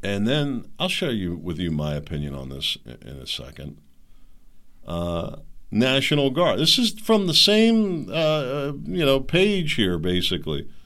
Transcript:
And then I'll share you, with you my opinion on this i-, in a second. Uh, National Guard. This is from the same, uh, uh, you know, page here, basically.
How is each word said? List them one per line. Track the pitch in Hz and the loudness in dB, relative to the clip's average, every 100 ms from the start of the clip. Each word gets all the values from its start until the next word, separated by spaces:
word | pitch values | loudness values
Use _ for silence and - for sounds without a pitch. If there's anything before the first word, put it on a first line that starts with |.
And | 101 101 107 | -2 0 2
then | 147 143 123 - - | 2 0 -4 -8 -6
I'll | 180 | -4
share | - 175 | -2 -2
you, | 113 90 85 | 0 -2 -4
with | 87 82 | -6 -4
you | 90 | -2
my | 76 76 | 0 -2
opinion | 76 73 76 73 | -4 -4 -6 -6
on | 67 65 | -8 -10
this | 67 - - - | -8 -6 -6 -10
i-, | 62 - | -18 -16
in | 67 | -14
a | 62 | -10
second. | - 60 - 71 57 - - - - - - - - - - - | -10 -10 -12 -14 -14 -20 -20 -20 -20 -20 -20 -20 -20 -20 -18 -8
Uh, | 85 87 85 - - - - - | -6 -2 -4 -4 -10 -14 -14 -4
National | 104 127 135 131 151 139 | 2 2 2 2 2 2
Guard. | 127 170 104 | 2 2 2
This | 156 - | 2 4
is | 233 - | 2 -2
from | - 220 185 | 2 2 4
the | |
same, | 151 - 214 226 226 208 175 92 | 4 6 6 6 4 2 -2 -4
uh, | |
uh, | 123 156 156 131 143 143 143 | 0 2 2 -2 -4 -4 -6
you | - 180 | -4 0
know, | 143 135 | 4 4
page | 135 170 202 196 156 | 4 4 4 4 0
here, | - 98 87 | 2 2 4
basically. | 85 90 - 87 76 71 - - | 2 2 2 -2 -2 -4 -6 -12